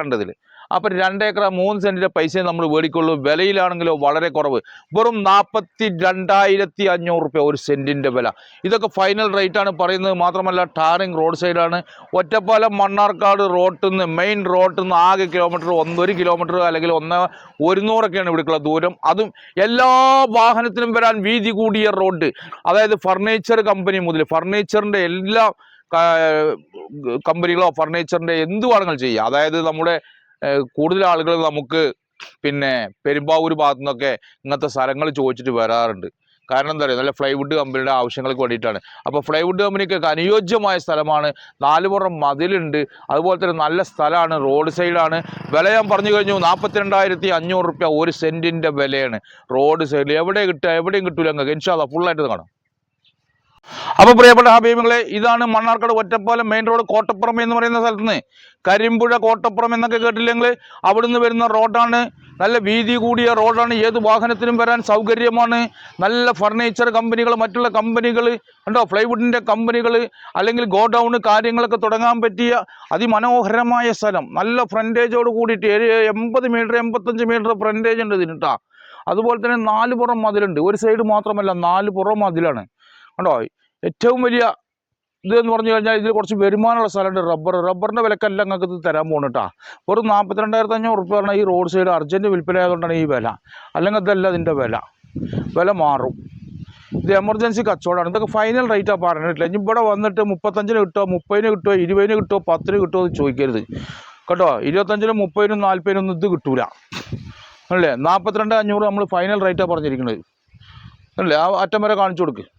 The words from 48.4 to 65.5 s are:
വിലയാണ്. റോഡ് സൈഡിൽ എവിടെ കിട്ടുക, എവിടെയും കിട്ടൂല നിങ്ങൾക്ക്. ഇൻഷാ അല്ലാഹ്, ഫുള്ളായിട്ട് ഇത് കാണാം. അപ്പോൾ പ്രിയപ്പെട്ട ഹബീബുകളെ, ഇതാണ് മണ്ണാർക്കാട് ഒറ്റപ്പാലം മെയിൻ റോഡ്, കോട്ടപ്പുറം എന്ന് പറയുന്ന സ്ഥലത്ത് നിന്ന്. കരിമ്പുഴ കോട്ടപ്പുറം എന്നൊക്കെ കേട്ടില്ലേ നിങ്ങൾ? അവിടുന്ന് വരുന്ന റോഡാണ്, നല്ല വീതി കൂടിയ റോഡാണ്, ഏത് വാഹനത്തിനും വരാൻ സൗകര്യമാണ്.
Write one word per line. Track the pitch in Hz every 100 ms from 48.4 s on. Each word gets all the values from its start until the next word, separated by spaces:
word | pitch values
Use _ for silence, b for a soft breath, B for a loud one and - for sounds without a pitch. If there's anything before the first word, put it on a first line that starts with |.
| 170 165 156 143
വിലയാണ്. | 139 135 131 110 b b b 131
റോഡ് | 143 160 151
സൈഡിൽ | 143 139 151
എവിടെ | 170 202 196
കിട്ടുക, | 151 175 165
എവിടെയും | 170 196 185
കിട്ടൂല | 151 160
നിങ്ങൾക്ക്. | 147 139 151
ഇൻഷാ | 190 165
അല്ലാഹ്, | 139 156
ഫുള്ളായിട്ട് | 180 156
ഇത് | 139
കാണാം. | 98 82 _ _ _ _ _ _ _ _ _ _ _ B B B B
അപ്പോൾ | 214 233
പ്രിയപ്പെട്ട | 247 240 240
ഹബീബുകളെ, | 233 233 233 233 240 214 208
ഇതാണ് | 233 233 233
മണ്ണാർക്കാട് | 220 226 233 233 220
ഒറ്റപ്പാലം | 196 226 196 233 220
മെയിൻ | 220 226
റോഡ്, | 233 226
കോട്ടപ്പുറം | 214 220 196 233 233
എന്ന് | 233 233
പറയുന്ന | 233 233
സ്ഥലത്ത് | 233 208
നിന്ന്. | 220 240 - b b b 185
കരിമ്പുഴ | 202 226 226 233 240
കോട്ടപ്പുറം | 226 220 226 202 233 233
എന്നൊക്കെ | 233 226
കേട്ടില്ലേ | 233 220 233
നിങ്ങൾ? | 233 240 240 B B 180
അവിടുന്ന് | 214 233 240
വരുന്ന | 233 233 233
റോഡാണ്, | 220 220 233 233 240 240 - B B
നല്ല | 196 233 202
വീതി | 226 220 240
കൂടിയ | 233 233 233 226
റോഡാണ്, | 220 226 233 226 226
ഏത് | 226 214
വാഹനത്തിനും | 220 233 220 240 233
വരാൻ | 233 240 226
സൗകര്യമാണ്. | 214 214 220 240 233 233